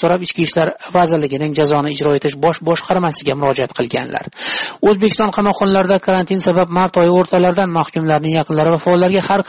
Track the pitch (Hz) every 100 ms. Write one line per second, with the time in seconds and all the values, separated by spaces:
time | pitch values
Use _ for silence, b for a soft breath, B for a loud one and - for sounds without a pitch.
0 | 170 180 175 - 160 - 160 - - 180
1 | 170 160 147 135 151 147 147 147 147 143
2 | 147 143 151 143 156 160 165 165 - 185
3 | 170 147 143 135 143 135 127 - 123 127
4 | 127 - - B B B B B 196 202
5 | 214 - 214 202 202 190 196 190 185 190
6 | - 185 180 190 175 175 175 175 185 180
7 | 170 180 180 185 180 175 185 170 151 -
8 | 160 151 156 160 151 156 156 165 175 175
9 | 180 190 175 202